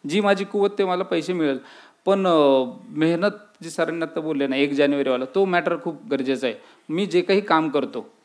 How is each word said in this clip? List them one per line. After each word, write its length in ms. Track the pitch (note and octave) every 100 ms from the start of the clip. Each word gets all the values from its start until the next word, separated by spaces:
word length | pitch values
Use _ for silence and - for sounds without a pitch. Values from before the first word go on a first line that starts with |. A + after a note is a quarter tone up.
| -
जी 120 | F#3
माझी 240 | G3+ F#3+
कुवत, 260 | G3+ G3+ G3+ G3+
ते 60 |
मला 200 | F#3+ F3+
पैसे 280 | F#3 E3+ D3+
मिळेल. 260 | F3+ D3+ C3 - - - _
पण, 220 | - G3 F#3+
अ, 380 | E3 C#3+ C3+ B2+ A#2+ -
मेहनत, 760 | D3 D#3+ E3+ G3+ G3 - _
जी 80 | E3
सरांनी 320 | D#3 D#3+ E3+
आत्ता 180 | D#3+ D#3+
बोलले 260 | D#3 D3 C#3
ना, 100 | C3+
एक 160 | C#3+
जानेवारीवाला, 520 | C#3+ C#3+ C#3+ C3+ B2 C3
तो 100 | G3
matter 320 | G3 F3 E3+ E3
खूप 260 | F3 D3+ A2+
गरजेचा 360 | C3+ C3 B2+ B2
आहे. 100 | G#2+ - - -
मी 180 | D#3+ G3+
जे 140 | F3+
काही 200 | F3 G3
काम 280 | G3+ D#3+ D#3
करतो 420 | C#3 B2+ A#2+ G#2+ _